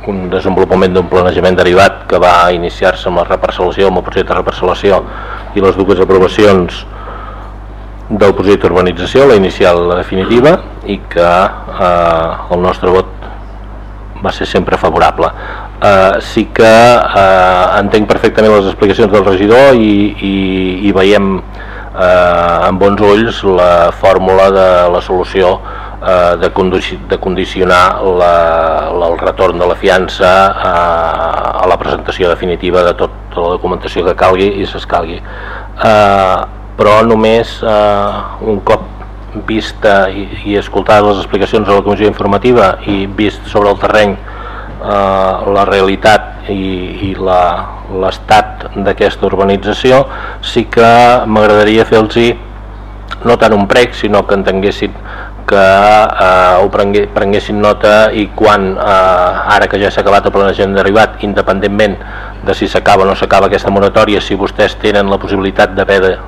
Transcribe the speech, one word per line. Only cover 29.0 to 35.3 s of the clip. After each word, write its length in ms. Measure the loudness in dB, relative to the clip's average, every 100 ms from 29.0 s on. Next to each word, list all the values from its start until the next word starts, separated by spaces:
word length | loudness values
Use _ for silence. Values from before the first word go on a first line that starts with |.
| -2
el 120 | -2
retorn 400 | -4 0 -2 0
de 80 | -2
la 80 | 0
fiança, 560 | 0 0 -2 0 2 4 2
eh, 1120 | 0 -2 0 0 -2 -2 -4 -4 -4 -4 -2
a 40 | -2
la 100 | -2
presentació 500 | -2 -6 -6 -2 -2
definitiva 540 | -2 -4 -4 0 2
de 100 | 0 0
tota 400 | -4 -6 -12 -6
la 160 | -4 -4
documentació 500 | -4 -6 -6 -4 -2
que 100 | 2
calgui 340 | 2 2 0 -2
i 60 | -8
s'escalgui. 520 | -10 -6 -6 -4 -10
Eh, 1200 | -14